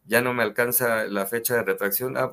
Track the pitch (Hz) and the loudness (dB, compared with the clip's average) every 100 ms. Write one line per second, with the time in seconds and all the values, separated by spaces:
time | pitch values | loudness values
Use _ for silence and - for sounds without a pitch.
0 | - 113 123 123 107 104 120 120 120 110 | 0 2 2 0 0 0 0 2 2 0
1 | 98 101 98 117 117 117 95 95 98 - | -2 -4 -2 -2 0 0 0 0 -2 -2
2 | 127 127 127 | -2 -2 -4